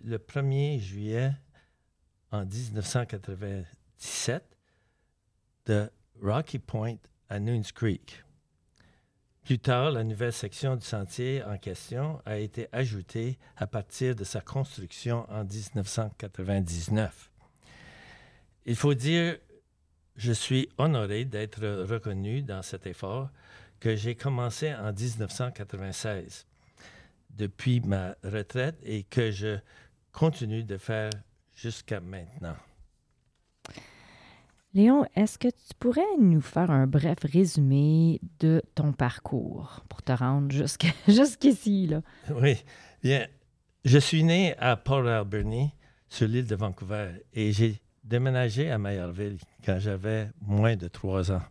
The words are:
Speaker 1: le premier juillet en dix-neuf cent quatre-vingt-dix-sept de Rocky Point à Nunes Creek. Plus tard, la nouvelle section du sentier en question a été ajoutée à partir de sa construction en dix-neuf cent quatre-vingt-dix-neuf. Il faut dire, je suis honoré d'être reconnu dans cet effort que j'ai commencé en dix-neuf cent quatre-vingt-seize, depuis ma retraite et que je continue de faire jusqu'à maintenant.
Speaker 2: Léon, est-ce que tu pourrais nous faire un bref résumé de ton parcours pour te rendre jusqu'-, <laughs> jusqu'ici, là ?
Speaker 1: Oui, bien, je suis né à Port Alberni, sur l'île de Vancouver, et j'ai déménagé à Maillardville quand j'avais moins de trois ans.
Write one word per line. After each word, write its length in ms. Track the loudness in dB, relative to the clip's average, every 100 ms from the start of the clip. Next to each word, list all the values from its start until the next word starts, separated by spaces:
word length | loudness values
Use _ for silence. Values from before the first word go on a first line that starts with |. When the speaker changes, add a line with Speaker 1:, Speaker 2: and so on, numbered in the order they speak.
| -8
Speaker 1:
le 140 | -8
premier 600 | -6 -4 -2 0 0 -2
juillet 520 | -6 -8 -4 -2 -2 -2 -8 _ _ _ _ _ _ _ _
en 140 | -8 -6
dix-neuf 400 | -8 -8 -6 -4
cent 200 | -4 -4
quatre-vingt-dix-sept 1400 | -8 -10 -10 -8 -8 -10 -16 _ _ -10 -6 -4 -4 -8 _ _ _ _ _ _ _ _ _ _ _ -2
de 240 | 0 -2 -8 _ -8
Rocky 380 | -2 -2 -2 -8
Point 360 | -8 -6 -6 -8 _ _ -12
à 120 | -6
Nunes 260 | -2 -2 -4 -4
Creek. 480 | -2 -2 -6 -20 -20 _ _ _ _ _ _ _ _ _ _ _
Plus 160 | -2 -2
tard, 320 | 2 2 2
la 120 | 0
nouvelle 300 | -2 -2 -4
section 420 | -4 -8 -6 -4 -4
du 100 | -6
sentier 580 | -8 -6 -6 -4 -4
en 140 | -6 -8
question 640 | -8 -12 -10 -6 -6 -8 -8
a 120 | -6
été 300 | -6 -8 -8
ajoutée 680 | -4 -4 -4 -8 -6 -6 -6 _ -10
à 80 | -6
partir 500 | -6 -8 -4 -4 -2
de 80 |
sa 180 | -6 -8
construction 840 | -6 -6 -6 -8 -16 -8 -4 -4 -4
en 140 | -8
dix-neuf 440 | -8 -8 -8 -6 -4
cent 220 | -4 -6 -6
quatre-vingt-dix-neuf. 1120 | -14 -8 -2 0 0 -4 -2 -2 -2 -6 -20 _ _ _ _ -20 -20 -20 -20 -20 -20 _ _ _ -4
Il 100 | 0
faut 180 | 2
dire, 440 | 2 2 2 0 -2 _ -20 _ _ _ _ _ -6
je 160 | -2
suis 380 | -2 0 0 0 0
honoré 480 | 0 2 0 -4 -4
d'être 400 | -6 -8 -6 -6 -4
reconnu 600 | -4 -4 -4 -6 -4 -4
dans 180 | -6 -8
cet 240 | -10 -12 -12
effort 440 | -10 -8 -6 -8 -12 -20 -20 -20 _
que 160 | -2 -2
j'ai 180 | -2
commencé 600 | -4 -2 -2 -2 -4 -6
en 180 | -6 -6
dix-neuf 400 | -6 -6 -6 -6
cent 200 | -4 -6
quatre-vingt-seize, 920 | -8 -12 -10 -8 -8 -6 -6 -8 -16 -20 _ _ _ -20 -20 -20 _ _
depuis 480 | -6 -6 -4 0 2
ma 360 | 2 -2 -2 -8
retraite 540 | -8 -6 -6 -4 -4 -6
et 200 | -8 -8
que 280 | -4 -2 0
je 260 | -2 -6 -6 -10 -20 -20 _ _
continue 520 | 0 0 0 -4 -4
de 140 | -6 -8
faire 320 | -6 -4 -4 -8 -14 _ _ -12
jusqu'à 460 | -10 -10 -8 -10
maintenant. 560 | -10 -14 -14 -14 -12 -12 -16 _ -20 _ _ _ _ _ _ _ -20 -20 -20 -20 -20 -20 -20 -20 _ _ _
Speaker 2:
Léon, 300 | 6 8 8 4 2
est-ce 240 | 2 2
que 80 | -2
tu 260 | -2 -8 -4
pourrais 380 | 0 2 2 6
nous 220 | 8 8
faire 280 | 4 0 4
un 160 | 4 4
bref 320 | 4 2 0
résumé 960 | 2 4 4 4 4 6 6 6 6 2 -4 0
de 220 | 2 4 2 0
ton 160 | 0
parcours 920 | 2 0 -2 -4 -4 -4 -8 -12 -16 -18
pour 140 | -8
te 80 | -2
rendre 400 | 0 2 2 2
jusqu'-, 420 | 0 -2 0 0 4
<laughs> 80 | 8
jusqu'ici, 800 | 8 8 4 4 4 2 0 2
là ? 140 | -2 -4 -12 -6
Speaker 1:
Oui, 340 | 2 4 4 -2 -20 -20 -4
bien, 260 | 0 0 0 -10 _ _ _ _
je 140 | 6 6
suis 260 | 8 4
né 320 | 6 6 4 2
à 200 | 2 2
Port 300 | 2 2 2
Alberni, 640 | 2 0 -2 -2 0 -2 -4 _ _ _
sur 200 | 0 2
l'île 180 | 2 0
de 100 | -2
Vancouver, 580 | -4 -4 -8 -6 -8 -10 -10
et 180 | -2 0
j'ai 300 | 4 4 2 _ _
déménagé 680 | -4 0 2 2 0 0 -2
à 80 | -2
Maillardville 640 | -2 -2 -4 -4 -6 -8 -14 _ -2
quand 140 | 0
j'avais 500 | 0 -2 -2 -2 -4 -8
moins 340 | 0 4 4 2
de 120 | -2
trois 440 | -6 -2 0 0
ans. 100 | 0 -4